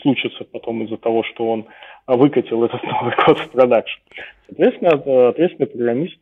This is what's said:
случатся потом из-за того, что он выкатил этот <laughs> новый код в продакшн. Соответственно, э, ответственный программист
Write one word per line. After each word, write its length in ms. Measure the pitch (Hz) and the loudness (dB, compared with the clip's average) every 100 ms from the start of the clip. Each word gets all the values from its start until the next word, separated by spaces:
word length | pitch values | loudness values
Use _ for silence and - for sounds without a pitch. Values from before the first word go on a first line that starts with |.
случатся 420 | - 120 117 - - | -2 0 -2 -10 -16
потом 380 | 117 - 113 | -14 -8 -8
из-за 140 | 110 110 | -8 -6
того, 260 | 117 113 | -2 0
что 240 | 110 - 113 | -2 -4 -4
он 140 | 113 107 - - - - | -4 -6 -18 -20 -12 -2
выкатил 560 | 127 143 139 - 117 | 2 4 2 -2 0
этот 180 | 117 107 | -2 -2
<laughs> 180 | - - | -6 -4
новый 120 | - - - | -4 0 2
код 140 | - | 2
в 100 | - | 0
продакшн. 480 | 120 127 113 - - _ - - - - | 2 2 2 -2 -10 _ -20 -20 -20 -12
Соответственно, 540 | - 220 240 180 147 139 | 0 0 2 0 0 2
э, 220 | 131 123 | 4 4
ответственный 380 | 117 175 - 131 | 2 -2 -2 -6
программист 500 | 117 120 120 180 - | -2 -2 -2 -4 -10